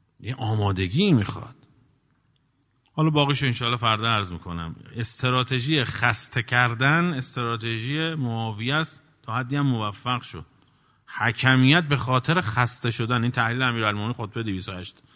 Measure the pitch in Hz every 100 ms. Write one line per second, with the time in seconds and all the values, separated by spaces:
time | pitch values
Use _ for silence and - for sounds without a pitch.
0 | _ _ 101 131 113 107 101 95 90 131
1 | 208 127 92 85 - - _ _ _ _
2 | _ _ _ _ _ _ _ _ _ -
3 | 156 151 143 139 135 120 120 120 117 107
4 | 117 110 92 85 90 85 82 - - 117
5 | 113 - 127 127 123 127 131 156 117 -
6 | 120 113 - 127 - 123 123 117 139 160
7 | 175 131 131 131 117 117 117 113 120 151
8 | 160 156 123 113 113 104 117 151 156 -
9 | _ _ - 117 127 143 139 117 104 101
10 | 123 123 - 87 - _ _ _ _ _
11 | _ - 113 110 131 131 131 170 147 139
12 | 123 127 151 170 170 120 120 - 117 113
13 | 113 123 120 123 113 123 127 117 107 104
14 | 110 120 104 117 110 92 85 92 87 _
15 | _